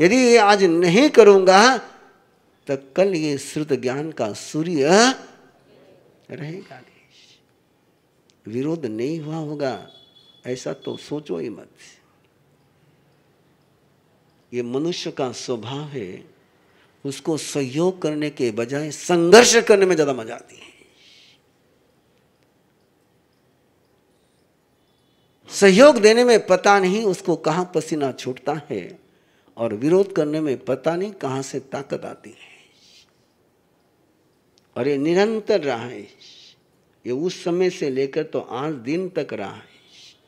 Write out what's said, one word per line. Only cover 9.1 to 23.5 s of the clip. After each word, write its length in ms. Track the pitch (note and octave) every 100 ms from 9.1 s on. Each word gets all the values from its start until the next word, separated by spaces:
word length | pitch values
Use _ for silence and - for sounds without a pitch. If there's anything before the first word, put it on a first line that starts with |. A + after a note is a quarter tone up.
| E3
हुआ 160 | D3 D#3+
होगा, 540 | D3+ D3+ C3+ G2+ D#2 - _ _ _ _ B2
ऐसा 260 | B2+ D3
तो 240 | - - -
सोचो 420 | - D3+ D3 E3+
ही 100 | C3
मत। 200 | F#2+ - _ - _ _ _ _ _ _ _ _ _ _ _ _ _ _ _ _ _ _ _ _ _ _ _ _ _ _
ये 80 | A#2+
मनुष्य 480 | A#2+ C3 E3 F3 E3+
का 220 | - B2+
स्वभाव 560 | A#2 - A#2+ A2 C#3 D3+
है, 360 | C#3 F2+ - - _ _ _ _ _ _ _
उसको 320 | C#3 C3+ - D3+
सहयोग 680 | - D3 C3 C#3 F3+ F#3
करने 280 | D#3 D3+ D3+
के 200 | D3 A#2+
बजाय 400 | G#2+ A#2 C#3 D3+
संघर्ष 680 | - - E3+ E3+ G#3+ A#3 A#3
करने 300 | A3+ G3+ F#3+
में 100 | D#3+
ज्यादा 160 | C#3+
मजा 220 | B2 A2+
आती 220 | A#2+ - -
है। 140 | - _ _ _ _ _ _ _ _ _ _ _ _ _ _ _ _ _ _ _ _ _ _ _ _ _ _ _ _